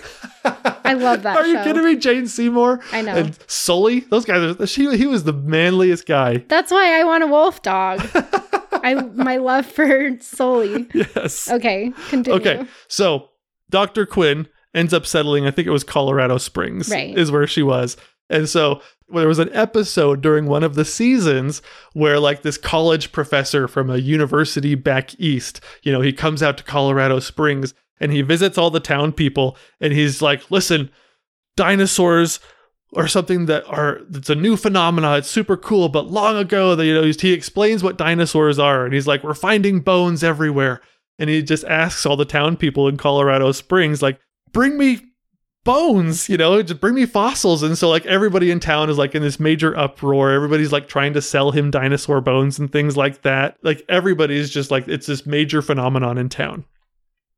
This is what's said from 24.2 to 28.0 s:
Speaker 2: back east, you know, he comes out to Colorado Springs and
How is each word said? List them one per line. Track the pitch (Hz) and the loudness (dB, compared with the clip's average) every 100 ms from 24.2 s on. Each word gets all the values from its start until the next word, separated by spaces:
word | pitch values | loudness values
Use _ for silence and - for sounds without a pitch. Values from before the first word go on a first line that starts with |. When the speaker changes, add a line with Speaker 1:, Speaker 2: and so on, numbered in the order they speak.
| 143 139 151 - 143 | 2 0 0 -2 -2
Speaker 2:
back | 143 143 131 131 - | 0 0 -2 -4 -4
east, | 170 131 - - - - | -2 -2 -4 -16 -20 -8
you | - | -2
know, | 135 | 0
he | 135 | 0
comes | 135 160 156 | 0 -2 0
out | 151 139 | -2 -2
to | |
Colorado | - 147 139 135 135 131 | -4 -2 0 2 2 0
Springs | 127 - 151 139 135 - _ | -4 -2 -2 -2 -6 -10 _
and | - | -6